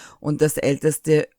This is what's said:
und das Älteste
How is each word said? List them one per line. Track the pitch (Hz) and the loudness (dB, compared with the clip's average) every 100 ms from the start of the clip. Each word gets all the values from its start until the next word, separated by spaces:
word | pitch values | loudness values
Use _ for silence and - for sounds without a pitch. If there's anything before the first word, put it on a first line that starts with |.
| - - | -20 -10
und | - 147 | -6 0
das | 151 - | 0 0
Älteste | - 139 156 143 - 151 - | -2 0 -2 -2 0 0 0